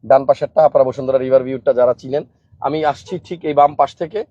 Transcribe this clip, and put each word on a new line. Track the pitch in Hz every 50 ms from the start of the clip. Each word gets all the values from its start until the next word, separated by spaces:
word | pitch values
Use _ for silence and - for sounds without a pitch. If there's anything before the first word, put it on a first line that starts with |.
| -
ডান | 110 135 135 135
পাশেরটা। | 131 139 - 151 - _ - 156
আপনারা | 143 - 143 131
বসুন্ধরা | 127 123 143 131 127 131
রিভার | 135 131 131 131 131 127
ভিউটা | 127 135 123 _ 143 127
যারা | 120 123 123 120
চিনেন, | - - 120 135 147 147 _ _ _ _ _ _ _
আমি | - 135 147 156 151
আসছি | 147 147 - - - 190 175
ঠিক | - - 180 170 165
এই | 156 147
বাম | 143 143 147 147
পাশ | - 143 139 -
থেকে। | _ 175 156 185 220 233 _